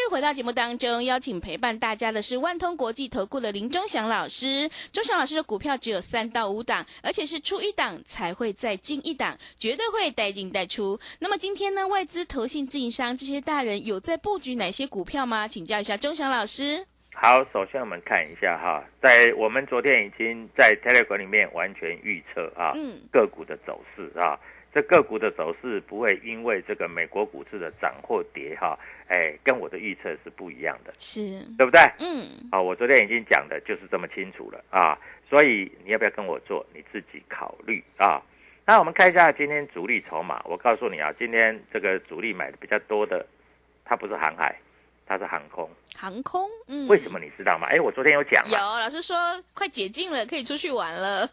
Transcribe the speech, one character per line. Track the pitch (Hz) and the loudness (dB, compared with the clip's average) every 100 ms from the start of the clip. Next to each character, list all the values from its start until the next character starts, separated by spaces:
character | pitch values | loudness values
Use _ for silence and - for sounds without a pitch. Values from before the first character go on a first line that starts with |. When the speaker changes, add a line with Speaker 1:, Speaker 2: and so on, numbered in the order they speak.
| 494 | 0
Speaker 1:
回 | 339 | 0
到 | 294 | 0
节 | 277 | -2
目 | 240 | -4
当 | 240 240 240 | -2 -2 -2
中， | 254 233 | -2 0
邀 | 254 254 | 0 -2
请 | 254 180 | -2 -6
陪 | 190 165 | -8 -4
伴 | 240 220 | -4 -2
大 | 226 214 | -4 -2
家 | 226 | -2
的 | 220 | -2
是 | 208 254 | -2 -2
万 | 320 349 | -2 -2
通 | 349 330 | -4 -2
国 | 240 | -4
际 | 226 262 | -4 -6
投 | 254 196 | -4 -4
顾 | 269 | -4
的 | 226 | -4
林 | 202 233 | -4 -4
钟 | 339 415 | -2 -2
祥 | 262 220 | -2 0
老 | 214 147 | -2 -2
师。 | - 262 269 302 - - | -4 0 0 -2 -6 -8
钟 | - | -4
祥 | 453 370 | 0 0
老 | 269 | 0
师 | 311 | -2
的 | |
股 | 302 202 | -4 -4
票 | 294 269 | -4 -4
只 | - | -2
有 | 196 | -4
三 | - 233 226 | -4 -4 -2
到 | 233 220 | -2 -2
五 | 208 | -4
档， | 240 196 156 - | -2 -4 -4 -8
而 | - | -4
且 | 359 311 | -4 -4
是 | 320 | -4
出 | - 392 | -4 -4
一 | 415 | -2
档 | 403 254 175 - | -2 -4 -4 -12
才 | - 180 | -8 -6
会 | - 226 | -4 -6
再 | 190 233 190 | -4 -6 -4
进 | - 285 | -6 -6
一 | 330 | -6
档， | 277 202 131 - - | -4 -4 -6 -14 -8
绝 | 220 277 | -4 -2
对 | 453 | -2
会 | 427 339 | -2 -2
带 | 233 202 | -2 -4
进 | 196 190 | -4 -6
带 | 190 180 | -4 -4
出。 | - 196 208 - - | -4 -4 -4 -8 -8
那 | 359 | -4
么 | 403 | -4
今 | 381 392 | -4 -4
天 | 392 | -4
呢， | 392 381 | -2 -2
外 | 392 339 | -2 -2
资、 | 339 | -6
投 | 359 277 240 | -6 -6 -4
信、 | 302 262 | -4 -6
自 | 285 | -4
营 | 240 | -4
商 | 233 240 254 | -4 -4 -4
这 | 269 | -6
些 | 285 | -6
大 | 277 294 | -4 -2
人 | 240 202 | -2 -4
有 | 214 190 | -4 -6
在 | 254 330 | -4 -4
布 | 415 381 | -2 -4
局 | 254 247 | -4 -4
哪 | 180 | -2
些 | - 277 | -4 -4
股 | 196 | -6
票 | 175 285 247 | -6 -4 -2
吗？ | 220 214 | -2 -4
请 | 226 165 | -6 -2
教 | 208 | -2
一 | |
下 | 208 208 | -2 -2
钟 | 285 311 | -4 -2
祥 | 277 | -2
老 | 247 208 | 0 0
师。 | - 285 302 381 _ _ - | -2 -2 -4 -6 _ _ 2
Speaker 2:
好， | 120 127 131 | 6 6 6
首 | 104 98 | -2 -4
先 | 135 | -4
我 | 113 | -6
们 | 87 - | -8 -2
看 | 98 | 0
一 | 78 85 | 0 -2
下 | 95 82 | 0 0
哈， | 87 76 71 _ | -2 -2 -6 _
在 | - 120 120 - | 8 10 8 6
我 | 110 | 0
们 | 127 139 | 0 -2
昨 | 123 | 0
天 | 139 123 101 | 2 2 2
已 | - | -4
经 | 113 113 110 - | -6 -6 -2 6
在 | 113 104 | 6 6
Telegram | 120 123 113 101 | 6 6 4 0
里 | 95 | 0
面 | 104 95 | 2 2
完 | 85 92 | 0 -4
全 | 101 82 85 | -4 -8 -6
预 | 107 90 - | -8 -8 -8
测 | - 80 - | -8 -6 -2
啊， | 80 302 | -2 -2
Speaker 1:
嗯。 | 285 - - | -6 -12 0
Speaker 2:
个 | 135 107 | 2 2
股 | - 80 | 0 -14
的 | 78 - | -12 -12
走 | - - - | -14 -14 -16
势 | 82 87 | -10 0
啊， | 85 71 - - - | 0 0 -8 -20 -4
这 | 147 | -2
个 | 143 175 | 6 6
股 | - 110 | 6 0
的 | 107 | -2
走 | 90 80 82 | -2 -4 -6
势 | 127 104 | -6 -6
不 | - 104 | -6 -2
会 | 117 95 | 0 0
因 | 113 113 | -4 -6
为 | 117 98 90 | -2 -2 -2
这 | 104 | -6
个 | 87 | -6
美 | 87 82 | -4 -4
国 | 95 | -4
股 | 107 69 71 | -4 -6 -12
市 | 104 | -10
的 | 82 - | -10 -6
涨 | 76 67 | -6 -6
或 | - 110 87 | -4 -4 -4
跌 | - 69 78 | -10 -12 -4
哈， | 85 73 - - - | -4 -4 -10 -16 -2
哎， | 90 80 76 | 0 0 -2
跟 | - 127 | 0 0
我 | 82 | -2
的 | 87 | -8
预 | 104 90 | -8 -8
测 | 92 78 | -8 -10
是 | 85 - | -12 -16
不 | 90 | -14
一 | 123 | -8
样 | 80 62 | -8 -8
的， | - - | -12 -10
Speaker 1:
是。 | - 214 208 190 - 226 | -8 -6 -8 -12 -6 2
Speaker 2:
对 | |
不 | 131 | 8
对？ | 165 147 - | 10 10 6
Speaker 1:
嗯。 | 339 294 117 65 - | -6 -6 -8 -14 -4
Speaker 2:
好， | 95 | 0
我 | 90 92 | 0 0
昨 | 123 | 6
天 | 131 104 | 6 6
已 | |
经 | 117 110 | 0 2
讲 | 80 73 | 0 0
的 | 73 | -6
就 | - 98 | -6 -8
是 | 95 | -6
这 | 95 | -6
么 | 87 | -6
清 | - 95 | -8 -10
楚 | - 52 | -12 -14
了 | 52 - | -16 -2
啊， | 92 82 73 - - _ | 4 4 2 -6 -20 _
所 | 143 | 6
以 | 147 107 95 - 90 | 6 4 -2 -8 -2
你 | |
要 | 107 | 0
不 | |
要 | 107 | 0
跟 | - 98 | -2 -6
我 | 71 | -6
做， | - 92 - | -6 -6 -6
你 | 76 - | -16 -14
自 | 107 - | -14 -12
己 | - - | -18 -14
考 | - - - - | -10 -10 -10 -8
虑 | 107 - - | -8 -6 2
啊。 | 98 76 - _ - _ - | 4 4 -4 _ -20 _ 6
那 | 220 | 8
我 | |
们 | 165 | 8
看 | 165 185 | 6 6
一 | |
下 | 175 165 | 8 8
今 | 143 147 | 6 0
天 | 147 143 | -2 -6
主 | 87 95 | -6 -2
力 | 113 - | -2 -2
筹 | 80 | -6
码， | 87 67 - | -4 -6 -6
我 | 85 | 0
告 | 123 113 | 2 2
诉 | 120 | 0
你 | 82 | -2
啊， | 76 76 | -4 -4
今 | 120 | -2
天 | 117 113 110 - | 2 2 2 -6
这 | 110 | -4
个 | 95 95 | 0 -2
主 | - 85 | -4 -8
力 | 110 | -6
买 | 90 69 | -6 -8
的 | - | -10
比 | - | -4
较 | 104 | -4
多 | - 107 104 | 0 -2 0
的， | 90 - _ _ _ _ _ - | -4 -6 _ _ _ _ _ -4
它 | 120 | -2
不 | 101 | -2
是 | 85 | -2
航 | 78 82 | -2 0
海， | 78 - _ _ _ _ - | -2 -4 _ _ _ _ -6
它 | 95 | -6
是 | 95 | -4
航 | 82 73 | -8 -8
空。 | - 80 85 - - | -10 -10 -12 -20 -14
Speaker 1:
航 | 190 202 | -12 -10
空， | 277 359 392 440 330 | -6 -4 -6 -10 -14
嗯。 | 285 269 | -4 4
Speaker 2:
为 | 208 | 4
什 | - | 4
么 | 90 | -10
你 | 76 - | -12 -4
知 | |
道 | 98 82 | 0 2
吗？ | 82 | 4
哎， | 160 | 2
我 | 117 | 2
昨 | 131 | 2
天 | 139 | 4
有 | 143 | 4
讲 | 143 - - | 4 2 4
嘛。 | 214 | 0
Speaker 1:
有， | 202 233 | 0 -2
老 | 226 | -4
师 | 311 | -4
说 | 339 349 349 359 - | -2 0 0 -4 -10
快 | - 403 | -6 -4
解 | - 190 | -4 -6
禁 | 254 370 | -4 -4
了， | 277 220 | -4 -4
可 | 311 | -6
以 | |
出 | 240 294 | -4 -4
去 | 339 | -4
玩 | 247 165 | -2 -4
了。 | 170 190 196 277 | -4 -2 -2 -2